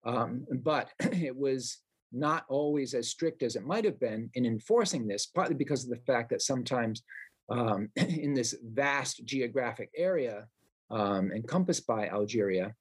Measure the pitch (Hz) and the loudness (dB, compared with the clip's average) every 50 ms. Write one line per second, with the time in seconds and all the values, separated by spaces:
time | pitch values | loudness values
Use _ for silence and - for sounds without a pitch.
0 | - 113 120 123 117 - 120 127 - - 127 127 120 156 151 135 110 - - _ | -2 -2 0 0 0 0 -2 -6 -6 -4 -6 -2 0 0 0 0 -2 -4 -4 _
1 | - - - 180 165 135 127 131 143 135 131 131 120 120 - - _ _ _ _ | 0 0 2 2 0 0 -2 0 2 2 2 0 -2 -6 -10 -10 _ _ _ _
2 | _ _ - 123 147 147 156 165 - - 131 143 147 147 147 147 135 120 127 123 | _ _ -4 -2 0 0 0 0 -2 0 0 0 2 2 2 0 0 0 -2 -2
3 | 117 - - - 165 165 - - 131 117 110 120 98 135 180 226 220 214 - - | -2 -4 -4 0 -2 -2 0 0 -2 -2 -2 -2 -4 -2 -2 2 2 0 0 0
4 | 131 117 110 110 117 120 - 127 123 117 113 107 - - 214 240 220 185 - 139 | -2 -2 -2 -4 -6 -6 -2 0 2 2 2 0 2 4 4 4 4 2 0 -2
5 | 117 107 101 104 - - _ 170 185 - 170 131 139 139 151 123 127 123 120 120 | -2 -2 -2 -4 -4 -2 _ 0 2 2 2 0 0 0 0 -2 -2 -4 -6 -6
6 | - - 131 117 117 120 127 - - - 139 127 120 120 135 123 117 110 110 110 | 0 2 2 2 2 0 -2 -2 0 0 0 0 0 0 0 0 0 0 -2 -4
7 | _ _ - - - - _ _ _ - 113 120 120 113 104 98 104 110 _ - | _ _ -18 -18 -18 -20 _ _ _ -4 -2 0 2 2 2 0 0 -4 _ 0
8 | 185 - 170 156 147 143 143 131 117 117 - - 120 113 113 117 139 143 139 139 | 0 2 2 0 0 0 0 2 0 0 -4 -6 -10 -6 -2 0 2 2 2 0
9 | 131 131 - - 120 117 135 135 127 120 113 135 123 120 113 117 110 - - 151 | -2 -4 -6 -8 -8 -4 -2 0 0 0 0 0 -2 -2 -4 -6 -10 -10 -4 -2
10 | 170 185 190 165 131 117 107 101 107 113 _ _ _ _ _ _ _ _ 113 113 | 0 2 2 2 0 0 -2 -6 -10 -14 _ _ _ _ _ _ _ _ -2 0
11 | 104 101 101 95 95 98 - 107 117 - - 185 185 180 175 - - - 117 110 | 2 2 2 2 2 0 0 -4 -4 0 2 2 4 4 2 0 0 -2 0 0
12 | 104 82 85 104 104 104 113 117 101 98 92 92 92 104 117 _ | 0 -2 0 0 0 2 2 2 2 4 2 2 0 -2 -6 _